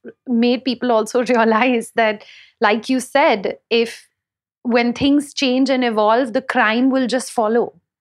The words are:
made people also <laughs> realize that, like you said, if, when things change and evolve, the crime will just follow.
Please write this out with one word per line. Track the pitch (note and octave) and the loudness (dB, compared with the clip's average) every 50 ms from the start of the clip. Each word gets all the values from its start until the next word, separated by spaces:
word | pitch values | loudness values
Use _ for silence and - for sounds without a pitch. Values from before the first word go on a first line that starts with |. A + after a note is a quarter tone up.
| _ A#3 - _ _ | _ -20 -20 _ _
made | C4 A#3+ A3+ A#3 A#3+ B3 A#3+ - | -4 0 0 2 2 0 0 -2
people | C4 A#3+ B3 B3+ B3 | -6 -6 -4 -2 0
also | A#3 A3 A3 G#3+ - A#3+ A#3+ | 0 0 0 0 -2 -2 0
<laughs> | G3 B3 | 0 2
realize | A3+ A3+ A3+ A3 G#3+ A3+ C4 B3 A3+ A3+ - - | 2 2 2 2 2 2 0 0 -2 -4 -4 -2
that, | - A3+ G#3+ G#3 G#3 - - - - - _ _ _ | 0 0 0 -2 -4 -12 -20 -20 -20 -20 _ _ _
like | A3+ G#3 A3 A#3 G#3+ - | 0 0 0 0 -2 -4
you | C4 B3+ | -4 -4
said, | A#3 - - C4+ C#4+ - A#3 G3+ F3+ - - - _ _ | -4 -2 0 2 2 2 2 0 -2 -6 -8 -8 _ _
if, | A3+ A#3 A#3 A3+ - - - _ _ _ _ _ _ _ _ _ _ _ | 0 0 0 -2 -6 -14 -20 _ _ _ _ _ _ _ _ _ _ _
when | - B3 A3+ B3 A#3+ A#3+ | -4 0 0 2 2 0
things | A#3+ - C4 C#4 C#4+ D4 C#4+ - - | -2 0 0 2 2 0 0 -4 -6
change | - C#4 B3+ B3 C4 C4+ B3+ | -4 -2 0 0 0 0 0
and | C4+ B3+ B3 | 0 0 0
evolve, | A#3+ A3 G#3+ G#3 G#3 A3 B3 C#4 A#3 | 0 0 2 2 2 2 2 0 -2
the | G#3 C4 | -4 -6
crime | C4 - - B3+ A3+ G#3+ A3 A#3+ C4 C4+ | -4 -2 -2 0 0 2 2 2 2 2
will | B3+ C4 C4 | 2 0 0
just | A3 A#3+ B3+ - - | -2 -2 -4 -6 -6
follow. | - B3 G#3+ G#3 A3+ A#3+ G3+ - - _ _ _ _ _ | -4 -4 -2 0 0 0 -2 -2 -8 _ _ _ _ _